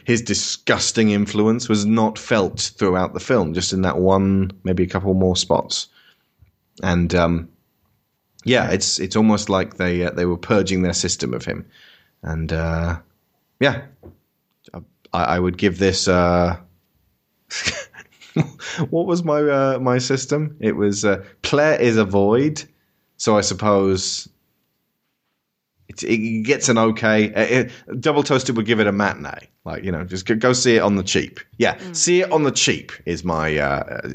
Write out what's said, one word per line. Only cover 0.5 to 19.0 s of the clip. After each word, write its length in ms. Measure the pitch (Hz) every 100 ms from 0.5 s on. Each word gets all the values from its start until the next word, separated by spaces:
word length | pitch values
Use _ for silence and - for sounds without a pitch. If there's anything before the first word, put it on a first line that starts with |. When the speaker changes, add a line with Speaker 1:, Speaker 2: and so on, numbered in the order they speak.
| - - 104 - 113 107
Speaker 1:
influence 580 | 104 98 107 110 117 120
was 160 | 107 104
not 320 | 113 110 -
felt 540 | - 113 92 - - -
throughout 340 | 98 90 90
the 60 | 90
film, 340 | - 120 80
just 180 | 82 90
in 120 | 95
that 160 | 92 82
one, 520 | 92 98 98 98 95 -
maybe 180 | 92 90
a 60 | 90
couple 260 | 95 98
more 220 | 92 92 87
spots. 540 | - 71 - - - _ _ _ _ _ _ _ _ -
And, 320 | 92 87 85
um, 360 | 90 85 85 82 _ _ _ _ _ _ _ _ _ -
yeah, 260 | 123 -
it's, 280 | 95 - -
it's 160 | 95 110
almost 320 | 110 104 101
like 300 | 95 92 -
they, 260 | 90 87 87
uh, 40 |
they 160 | - 87
were 120 | 87
purging 440 | - 107 90 92
their 120 | 90
system 420 | - 90 - 64 62
of 100 | -
him. 220 | 50 - _ - _ _ _
And, 280 | 80 80 80
uh, 460 | 80 82 82 85 82 - _ _ _ _ -
yeah, 240 | 135 - - _ - - _ _ _ _ _ 85 - _ _
I, 100 | 90
I 160 | 69 90
would 200 | 90 90
give 180 | 101 87
this, 300 | 98 92 98
uh, 500 | 90 87 87 87 87 - _ _ _ _ _ _ _ -
<laughs> 280 | - - - - - - _ - 160 - - - - 143
what 160 | 165